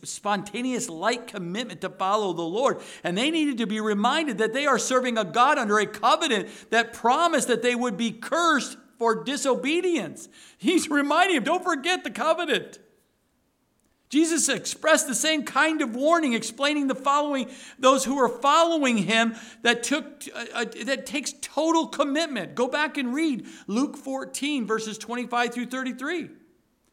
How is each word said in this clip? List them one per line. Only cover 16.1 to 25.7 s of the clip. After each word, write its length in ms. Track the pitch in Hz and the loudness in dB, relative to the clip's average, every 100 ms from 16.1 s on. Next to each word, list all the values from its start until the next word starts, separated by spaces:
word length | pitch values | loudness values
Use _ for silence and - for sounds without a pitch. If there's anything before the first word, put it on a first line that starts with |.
| 339 302 | 4 4
explaining 540 | 226 - - 277 302 269 | 0 -2 -2 0 0 0
the 80 | |
following, 560 | 262 277 285 294 269 247 - - - | 0 0 2 0 -2 -6 -10 -20 2
those 280 | 254 269 | 4 4
who 120 | 254 277 | 2 2
are 100 | 240 | 2
following 680 | - 277 311 339 330 269 226 | 2 4 6 4 4 2 2
him, 360 | 175 226 226 226 - - | 2 2 2 -2 -12 -2
that 200 | 233 233 | 0 0
took, 400 | - 294 - - - | 0 -2 -4 -14 -14
uh, 120 | - 233 | -12 -8
uh, 100 | 233 226 - | -6 -6 -6
that 220 | 240 262 - | -4 -6 -4
takes 280 | 277 233 - | -6 -6 -10
total 460 | - - 320 330 311 | -8 -2 2 2 0
commitment. 680 | - 285 285 330 240 156 | -2 -2 0 -2 -4 -6
Go 140 | 147 247 | -4 -2
back 300 | 294 302 285 | -2 -2 -4
and 140 | 254 | -4
read 320 | 269 330 226 - - - | -2 -2 -2 -8 -14 -4
Luke 300 | 214 294 - | -2 -2 -4
fourteen, 680 | 269 269 269 - 285 285 | -8 -8 -8 -6 -4 -2
verses 320 | 202 220 220 214 | -2 -2 -4 -10
twenty-five 560 | - 240 240 240 240 | -8 -8 -4 -2 -2
through 140 | 240 | -2
thirty-three. 640 | 247 | -6